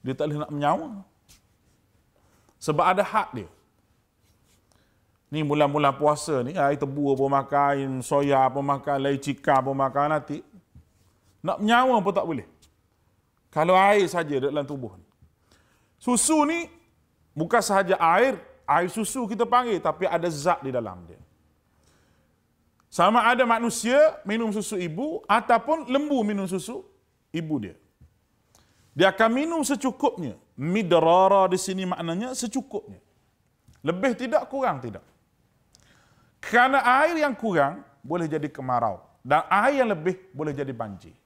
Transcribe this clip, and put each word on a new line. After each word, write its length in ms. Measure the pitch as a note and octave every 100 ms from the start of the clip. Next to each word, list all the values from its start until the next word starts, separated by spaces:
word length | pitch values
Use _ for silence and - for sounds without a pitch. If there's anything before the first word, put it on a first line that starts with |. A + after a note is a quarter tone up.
dia 160 | B2+ C3
tak 160 | D3+
boleh 80 | D3
nak 120 | D3+ D3
menyawa. 320 | C#3+ F3 D#4 G3+ - _ _ - _ _ _ _ _ _ _ _ _ _ _ _
Sebab 280 | - D3 E3 F#3+
ada 80 |
had 240 | G3+ G#3+ F#3+ A#2+
dia. 120 | F2+ _ _ _ _ _ _ _ _ _ _ _ _ _ _ _ _ _ _
Ni 100 | D3+
bulan-bulan 560 | D3 D3 C#3+ D3 D3 C3+
puasa 480 | D3 D3 - C#3+ A#2+
ni, 80 |
air 240 | F3+ C#3+ C#3+
tebu 320 | C#3+ C#3 C#3+ C3
pun 80 | C#3
makan, 480 | C#3 C3 C#3+ C#3+
air 160 | C#3+ C3+ C3 B2
soya 400 | C#3+ C#3+ C3+ C3
pun 160 | B2+
makan, 400 | C#3 C#3 C3 C#3
air 160 | C#3 C#3
cika 400 | C#3 C3+ - C3+
pun 160 | C3
makan, 400 | C3+ C3+ C#3 C#3+
nanti 320 | D3+ C#3+ D3 - G3+ _ - _ _ _ _ _ _
nak 160 | E3+ -
menyawa 400 | G#3 A#3+ C4 A#3+
pun 160 | F#3
tak 80 | G3+
boleh. 240 | E3 C#3+ G#2 _ _ _ _ _ _ _ _ _ _
Kalau 240 | - E3
air 320 | F#3 G3 G#3 F3+
saja 320 | F3 D#3+ C#3+
dalam 240 | C3+ D3
tubuh 320 | C3+ C#3+ A#2
ni. 120 | F#2 _ _ _ _ _ _ _ _ _ _
Susu 480 | - B3 - D#4 D4
ni 240 | E4+ E4+ - _ _ _ _ _
bukan 240 | - E3 A#3
sahaja 400 | G3 G3 F#3 F#3+
air, 400 | E3 F3 C4 G#3 - -
air 240 | - D3 F3+
susu 400 | G3 G#3+ C4 A3+
kita 160 | G#3
panggil, 400 | A#3+ B3 B3 F#3+
tapi 240 | E3 D#3 F#3
ada 240 | E3+ E3+
zat 320 | D3+ D3+ E3+
di 80 | C3+
dalam 320 | B2 G#2+ F#2
dia. 160 | E2+ - - _ _ _ _ _ _ _ _ _ _ _ _ _ _ _ _
Sama 400 | - F3 A#3 A3+
ada 160 | B3
manusia 560 | B3 A3+ A#3 - A3 C4+ D#4 -
minum 320 | - A3 A3+
susu 240 | G#3 G3+ G3+
ibu 400 | F3 D#3 C#4 - -
ataupun 640 | G#3+ A#3 A#3 A3+ D#4+ B3
lembu 320 | C4 D4 C#4
minum 240 | G#3+ G#3 F#3+
susu 400 | F#3 - C4+ - _ _ _ _
ibu 240 | D#3+ D#3+ D3
dia. 160 | G2 D#2+ _ _ - _ _ _ _ _ _ _ _
Dia 160 | - F#3+
akan 240 | F#3+ A3
minum 320 | A#3+ D#4 E4 B3+
secukupnya. 720 | C4 C4 - B3+ - D3 F#2+ _
Midrara 960 | - C#3+ G3 F#3 E3+ D#3+ F3 F#3+ G3 F#3+
di 80 | F#3
sini 320 | - F#3+ F#3
maknanya 480 | F3+ E3+ E3+ B3 B3+
secukupnya. 640 | A#3+ C4 - G#3 - F#2+ _ _ _ _ _ _ _ _
Lebih 320 | C#3+ F3+ C4
tidak, 320 | A#3 B3 D4 F4
kurang 320 | C4+ C4 C#3+
tidak. 240 | B2 F#2+ _ _ _ _ _ _ _ _ _ _ _ _ _ _
Kerana 400 | - A#3 B3+ C4+ A#3+ B3+
air 240 | D#4 E4+
yang 80 | D4
kurang 480 | A3+ A3 E3+ C#3 F3+ - _
boleh 240 | - E3+ E3
jadi 240 | D3+ C#3+
kemarau. 480 | - C3 B2 A#2 F2+ - _
Dan 240 | B2+ D3 -
air 320 | F#3+ A#3 C#4+
yang 80 | A#3+
lebih 320 | F3+ D#3+ F#3 -
boleh 240 | C3 D3+
jadi 180 | C#3 C3+ A#2+
banjir. 400 | A2+ F#2+ E2 C2+